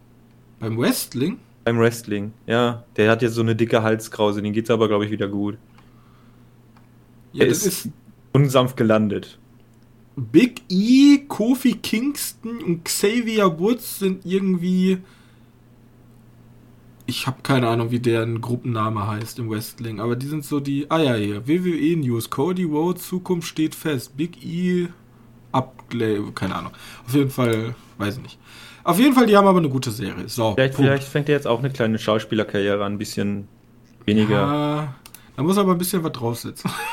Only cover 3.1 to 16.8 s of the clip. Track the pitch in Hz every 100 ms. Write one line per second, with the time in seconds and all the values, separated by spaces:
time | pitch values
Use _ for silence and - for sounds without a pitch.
3.1 | 113 120 117 113 113 113 120 110 110 -
4.1 | - 107 104 104 107 110 117 110 104 104
5.1 | 107 101 101 101 104 - - - - -
6.1 | - - - - - - - - - -
7.1 | - - - 127 - 196 - - - -
8.1 | - - 131 143 127 127 - 113 110 107
9.1 | 98 - - - - - _ - _ _
10.1 | - 113 143 247 - - 185 214 262 285
11.1 | 285 - - 220 262 254 - - 220 269
12.1 | 285 - - 226 233 180 170 - - 202
13.1 | 240 226 220 196 160 196 247 - - 190
14.1 | 190 175 190 196 185 180 185 185 185 -
15.1 | - - - - _ _ - - - -
16.1 | - - - - - - -